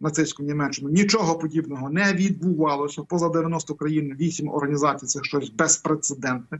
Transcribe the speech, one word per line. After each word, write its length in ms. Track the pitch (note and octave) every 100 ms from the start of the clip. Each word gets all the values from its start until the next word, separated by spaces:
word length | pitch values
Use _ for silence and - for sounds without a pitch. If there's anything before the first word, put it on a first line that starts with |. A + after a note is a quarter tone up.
нацистську 420 | D3+ D#3 D3+ -
Німеччину. 460 | C#3+ D3 C#3 - C#3
Нічого 500 | E3+ G#3 A3 E3 D#3+
подібного 520 | D#3 D#3+ D#3 C3+ C3+
не 220 | E3 G3+
відбувалося. 920 | F3+ G3 - F3+ D#3 D3+ C#3 D3 D3
Поза 260 | D3 F3 E3+
дев'яносто 460 | E3 E3 E3 -
країн, 420 | C#3+ D3+ D#3 C#3+ C3+
вісім 280 | E3 - D#3
організацій — 580 | D3 C#3+ C#3+ D3 C#3 B2+
це 140 | C#3+
щось 280 | - C#3+ C3+
безпрецедентне, 1080 | - D#3+ - - D3+ - C3+ C3 B2+ -